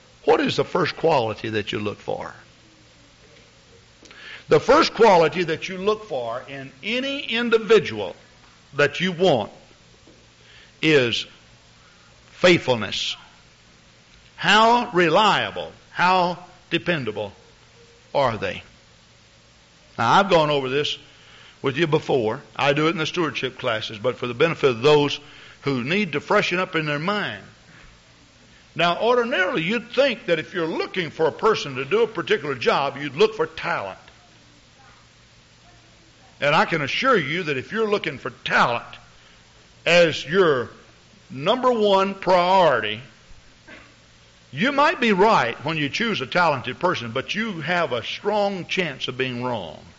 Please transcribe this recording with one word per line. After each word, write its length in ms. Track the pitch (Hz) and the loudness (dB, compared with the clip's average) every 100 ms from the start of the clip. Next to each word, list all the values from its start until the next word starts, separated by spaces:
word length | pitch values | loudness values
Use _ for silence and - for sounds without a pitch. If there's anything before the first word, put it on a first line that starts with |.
| _ _ - | _ _ 2
What 160 | 160 | 4
is 160 | 277 - | 2 -2
the 80 | 135 | -2
first 320 | 180 147 - | -2 -2 0
quality 520 | 165 147 113 104 110 | 2 2 0 -4 -4
that 200 | 107 101 | -4 -4
you 80 | 113 | -4
look 180 | 104 - | -6 -8
for? 360 | - 95 85 - - _ _ _ _ _ _ _ - - - _ _ - _ _ - - - - - | -8 -8 -8 -16 -20 _ _ _ _ _ _ _ -20 -20 -20 _ _ -20 _ _ -20 -20 -20 -10 2
The 100 | 160 | 2
first 340 | - 294 285 | 6 4 4
quality 520 | - 226 180 156 180 165 | 4 6 8 4 0 -4
that 240 | 160 - | -4 -6
you 80 | 185 | -4
look 260 | 196 160 | -2 -2
for 400 | - 143 117 120 135 | -4 -6 -6 -8 -10
in 220 | 139 135 - | -14 -16 -12
any 380 | 196 247 277 277 | -6 -6 -6 -8
individual 960 | - 226 240 226 202 214 110 107 90 - - - - _ _ | -6 -2 2 2 6 4 4 -6 -8 -10 -20 -20 -20 _ _
that 260 | 139 143 - | 0 0 0
you 140 | 180 | -4
want 380 | 165 185 127 101 - - _ _ - - - _ _ - - - - | 2 2 2 0 -10 -20 _ _ -20 -20 -20 _ _ -20 -20 -20 -4
is 440 | 156 147 120 110 - - _ - _ _ _ _ _ - - | 2 4 2 -2 -8 -16 _ -20 _ _ _ _ _ -20 -20
faithfulness. 840 | - 180 170 - 120 101 - - - - - _ _ _ _ _ _ _ - - - | 0 2 2 2 -2 -4 -6 -8 -8 -16 -20 _ _ _ _ _ _ _ -20 -20 -4
How 540 | 165 208 226 240 202 | 2 6 6 4 0
reliable, 800 | 170 170 170 214 147 104 90 85 - - | 0 2 4 2 2 -2 -6 -10 -14 -12
how 460 | - 175 185 175 165 - - - | -2 2 2 0 -4 -14 -20 -6
dependable 600 | 165 170 165 113 101 104 - - - _ - - _ _ | -6 -2 -4 -4 -6 -8 -12 -20 -20 _ -20 -20 _ _
are 220 | 143 131 107 | -2 0 -2
they? 260 | 95 87 - - _ _ _ _ _ _ _ _ _ _ _ - | -6 -8 -14 -20 _ _ _ _ _ _ _ _ _ _ _ -2
Now, 160 | 117 | 2
I've 160 | 170 196 | 4 4
gone 200 | 175 151 | 2 2
over 180 | 143 127 | 0 0
this 300 | 139 147 - - - - - - - | -2 -4 -6 -14 -20 -20 -20 -20 -6
with 160 | 135 131 | -4 -2
you 100 | 165 | 0
before. 540 | 151 - 147 107 131 - - | 0 0 0 0 -4 -8 -2
I 180 | 139 | 0
do 140 | 143 156 | 2 0
it 40 | |
in 60 | 156 | 0
the 80 | 156 | -4
stewardship 520 | 175 156 113 127 - | -2 -4 -4 -8 -6
classes, 420 | 127 110 - 107 | -4 -4 -6 -6
but 180 | 123 120 | -4 -4
for 100 | 123 | -6
the 60 | |
benefit 380 | 117 165 151 139 | 0 0 2 0
of 100 | 113 | 2
those 380 | 143 151 143 - - - - - | 4 4 4 -4 -12 -20 -20 -10
who 220 | 143 131 | -4 -4
need 300 | 123 196 202 | -2 -2 -2
to 60 | 143 | -4
freshen 400 | - 202 - 175 | 0 0 2 -2
up 160 | 185 165 | -2 -4
in 100 | 151 | -4
their 140 | 147 | -4
mind. 440 | 170 208 156 101 - - - - - - _ _ _ _ - - _ 147 | -4 -4 -4 -10 -16 -20 -20 -20 -20 -20 _ _ _ _ -20 -20 _ -2
Now, 240 | 175 175 | 0 2
ordinarily, 640 | 220 247 233 320 359 220 | 2 2 0 0 -2 -2
you'd 300 | 165 233 - | -2 -4 -4
think 340 | - 277 226 - | 0 0 0 -2
that 140 | 160 | -2
if 140 | 151 | -2
you're 120 | 180 160 | -6 -4
looking 460 | 247 392 185 156 | -4 -6 -6 -6
for 160 | 120 156 | 0 -2
a 40 | |
person 440 | - 214 202 143 127 | 0 0 0 -4 -8
to 100 | 139 | -2
do 160 | 208 | 0
a 60 | 226 | 0
particular 480 | 170 151 208 156 131 | -2 -2 -2 -2 -2
job, 420 | 214 180 139 135 | 0 0 -2 -4
you'd 180 | 147 131 | -6 2
look 200 | 214 214 | 0 2
for 100 | 160 | -6
talent. 540 | - 165 151 98 92 - - _ - - _ _ _ - - _ _ _ _ _ _ - - _ _ _ _ - - | -4 -6 -6 -6 -12 -20 -20 _ -20 -20 _ _ _ -20 -20 _ _ _ _ _ _ -20 -20 _ _ _ _ -20 -6
And 160 | 139 160 | 0 2
I 100 | 214 | 0
can 160 | 165 | -2
assure 360 | 135 - 262 226 | -4 -2 2 2
you 260 | 139 170 | 0 -4
that 140 | 156 135 | -4 -6
if 140 | - | -4
you're 160 | 214 214 | -4 -2
looking 300 | 202 165 131 | -2 -4 -8
for 140 | 131 | -10
talent 540 | 120 - 240 151 117 - - - - - - _ _ _ - 170 | -10 -2 0 0 -2 -8 -20 -20 -20 -20 -20 _ _ _ -6 2
as 400 | 175 165 131 135 | 4 4 2 -2
your 440 | 185 175 131 110 - - _ _ - - | 2 4 2 -2 -12 -20 _ _ -20 -16
number 420 | 127 160 254 254 | -6 -2 2 2
one 440 | 233 208 190 196 190 | 2 4 4 2 -2
priority, 840 | 180 180 175 190 165 123 107 107 135 - - - - _ - - - _ _ _ _ _ - | 2 4 6 6 6 4 0 -6 -12 -20 -20 -20 -20 _ -20 -20 -20 _ _ _ _ _ -14
you 200 | 135 247 | -4 -2
might 280 | 277 302 311 | 2 2 2
be 140 | 240 | 0
right 420 | 190 214 185 117 113 | 4 4 4 0 -4
when 140 | 131 160 | -6 -4
you 120 | 143 | -4
choose 320 | - 226 127 | -2 -4 -4
a 40 | 127 | -2
talented 540 | 175 170 135 123 123 | 0 2 0 -4 -4
person, 320 | 180 151 117 | -2 -2 -4
but 240 | 123 127 196 | -6 -4 -6
you 260 | 226 170 | -6 -6
have 300 | 156 180 156 | -4 -2 -2
a 120 | 120 | -4
strong 640 | - - 208 208 202 190 - | -6 -6 -4 -2 -2 -4 -6
chance 420 | - 170 131 - | -4 -4 -6 -8
of 100 | 127 | -4
being 260 | 127 120 | -4 -4
wrong. 360 | 127 113 82 80 85 | -4 -6 -8 -14 -20